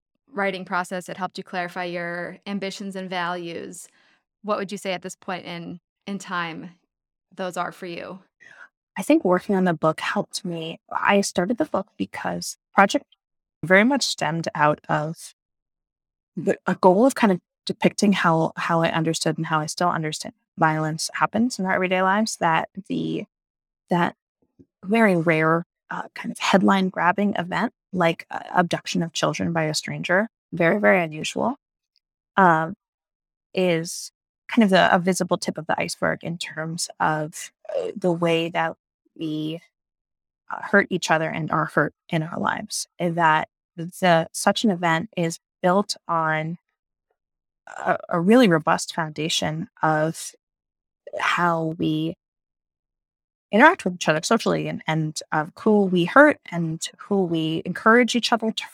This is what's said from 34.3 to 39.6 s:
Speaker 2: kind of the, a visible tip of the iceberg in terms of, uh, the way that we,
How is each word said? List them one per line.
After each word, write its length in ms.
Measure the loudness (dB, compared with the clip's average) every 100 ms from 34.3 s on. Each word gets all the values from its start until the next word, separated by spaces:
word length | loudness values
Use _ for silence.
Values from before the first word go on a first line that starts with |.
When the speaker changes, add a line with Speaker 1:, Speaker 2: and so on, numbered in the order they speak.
| _ -4
Speaker 2:
kind 160 | 2
of 60 | 4
the, 240 | 6 6
a 40 | 4
visible 380 | 2 0 -2 -2
tip 220 | -4 -6
of 80 | -4
the 120 | -4
iceberg 440 | -4 -2 -2 -2
in 140 | -6 -8
terms 500 | -10 -8 -8 -8 -8 -2
of, 500 | -2 -2 -4 -10 -18 _ -10 -6
uh, 120 | -6
the 180 | -4 -2
way 360 | 0 0 0 -2
that 260 | -4 -4 -6 _ _ _
we, 460 | -12 -8 -6 -6 -10